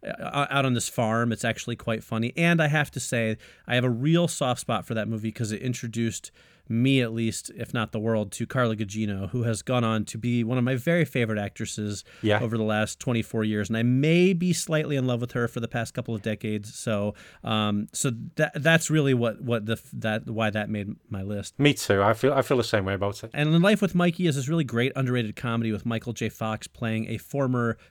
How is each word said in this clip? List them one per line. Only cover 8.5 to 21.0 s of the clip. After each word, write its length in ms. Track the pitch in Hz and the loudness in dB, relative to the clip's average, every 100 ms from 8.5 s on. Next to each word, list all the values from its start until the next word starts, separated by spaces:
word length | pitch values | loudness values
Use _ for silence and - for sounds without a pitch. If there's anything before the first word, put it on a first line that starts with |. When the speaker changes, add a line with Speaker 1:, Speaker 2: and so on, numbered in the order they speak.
| 135 120 107 | 0 0 0
Speaker 1:
Gugino, 520 | 107 107 107 95 95 | -4 -4 -4 -4 -4
who 120 | 123 | -2
has 180 | 117 107 | -2 -2
gone 220 | - 127 | -2 0
on 220 | 113 110 101 | 2 0 -2
to 120 | 113 | -4
be 280 | 120 120 113 | -2 0 0
one 120 | 127 | 0
of 60 | |
my 120 | 120 131 | 0 0
very 280 | 165 175 | 0 2
favorite 340 | 156 131 113 104 | 2 0 0 0
actresses 680 | 101 - 110 - 104 101 - - | -4 -6 -8 -4 -6 -6 -10 -4
Speaker 2:
Yeah. 180 | 110 104 | 2 2
Speaker 1:
over 160 | 117 113 | 2 0
the 60 | |
last 380 | 107 107 107 - | 0 0 -2 -4
twenty-four 420 | - 117 107 113 | -2 -2 -2 -2
years. 240 | 107 104 98 | 0 0 0
And 80 | 113 | 0
I 60 | |
may 480 | 120 127 151 170 180 | 2 4 4 6 6
be 220 | 175 180 | 4 2
slightly 420 | 165 - 156 151 139 | 0 0 -2 0 0
in 100 | 127 | 0
love 140 | 120 | 0
with 140 | 120 | -2
her 160 | 123 120 | -2 -2
for 100 | 123 | -2
the 80 | 113 | -6
past 260 | 120 113 | -4 -6
couple 220 | - 117 110 | -6 -6 -4
of 60 | |
decades. 520 | 110 104 110 107 101 | -4 -4 -4 -4 -6
So, 420 | - - 104 104 101 - - | -8 -2 -2 -2 -4 -14 -14
um, 440 | 110 107 107 104 107 | -4 0 0 0 -4
so 200 | - 139 117 - - | -2 -2 -2 -8 -2
that, 180 | 156 - | -2 0
that's 340 | 143 165 - | 4 4 4
really 240 | 156 139 | 2 4
what, 280 | 127 117 - | 4 2 -2
what 240 | 123 117 107 | -2 -2 0
the, 80 | |
f-, 160 | 113 - | -4 -4
that, 380 | 123 110 107 - | -6 -2 -2 -4
why 220 | 110 110 | 0 0
that 180 | 104 104 | 0 -2
made 260 | 107 101 - | -4 -4 -8